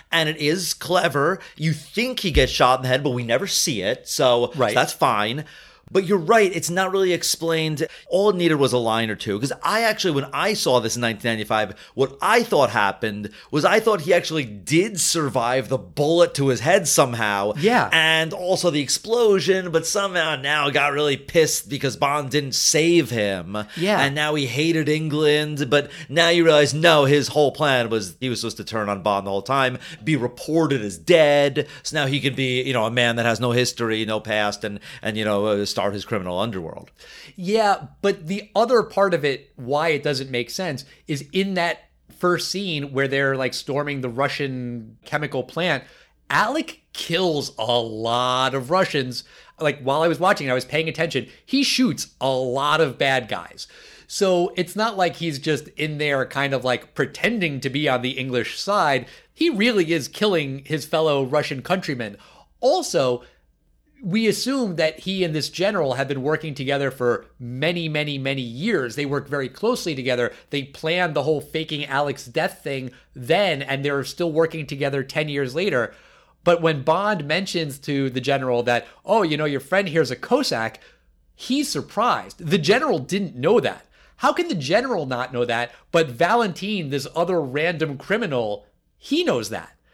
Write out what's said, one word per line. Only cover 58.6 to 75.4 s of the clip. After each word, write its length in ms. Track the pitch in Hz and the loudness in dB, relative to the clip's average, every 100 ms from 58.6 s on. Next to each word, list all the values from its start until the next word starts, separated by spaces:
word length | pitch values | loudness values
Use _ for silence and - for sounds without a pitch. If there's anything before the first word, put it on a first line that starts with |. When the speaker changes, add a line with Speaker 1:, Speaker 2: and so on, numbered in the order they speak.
| - 202 156 135 120 - _ | -2 2 2 0 -2 -18 _
Speaker 2:
He 160 | - 339 | -2 0
really 420 | 214 233 208 160 | 2 2 2 2
is 160 | 165 123 | 0 -4
killing 540 | - 208 175 139 135 | -2 0 2 -2 -6
his 220 | 139 151 - | -6 -6 -2
fellow 380 | 156 160 143 | 0 2 2
Russian 360 | 131 151 139 135 | 2 0 -2 -4
countrymen. 560 | - 190 170 127 107 101 - - _ _ | -2 -2 -2 -6 -8 -12 -20 -20 _ _
Also, 640 | 262 359 - 170 131 123 - _ _ _ _ _ _ _ | 0 2 0 0 2 0 -6 _ _ _ _ _ _ _
we 260 | 196 214 220 | -2 2 2
assume 480 | 208 240 269 220 170 | 0 0 0 -2 0
that 240 | 156 - | -2 -2
he 240 | 185 190 | -4 -2
and 100 | 175 | 0
this 140 | 156 - | -2 -4
general 460 | - 190 202 139 | -2 0 0 0
have 120 | 123 135 | 0 -2
been 160 | 135 | -2
working 320 | 135 156 160 | -2 -2 -4
together 360 | 139 131 139 139 | -6 -2 0 -2
for 360 | - 123 113 - - | 0 0 0 -4 -16
many, 480 | 120 127 156 175 160 | -12 -4 -2 -2 -2
many, 300 | 151 147 139 | -2 -2 -4
many 240 | 135 139 | -4 -4
years. 520 | 120 120 208 180 120 | -6 -6 -2 0 -2
They 120 | 127 143 | -4 -2
work 200 | 143 139 | -4 -4
very 220 | 143 127 | -4 -6
closely 460 | - 214 254 180 | -4 -2 -2 -4
together. 380 | 135 127 123 120 - - | -4 -2 0 0 -4 -8
They 140 | 147 | -6
planned 500 | 135 - 160 180 175 | -6 -6 -2 0 0
the 80 | 147 | 0
whole 160 | 139 147 | 0 -2
faking 460 | 143 156 156 151 139 | -4 -6 -4 -6 -2
Alec's 400 | 139 147 135 123 | -2 0 -4 -6
death 340 | 151 180 - | -4 -4 -4
thing 300 | 143 135 131 - _ | -8 -8 -8 -14 _
then, 480 | 139 123 175 196 143 | -6 0 2 2 0
and 220 | 135 139 | -4 -2
they're 200 | 143 139 | -2 -2
still 260 | 131 - 170 | -4 -4 0
working 360 | 156 165 165 143 | 2 0 -2 -8
together 360 | 143 143 139 | -4 -2 -2
ten 260 | 135 156 151 | -4 -4 -2
years 260 | 143 | -2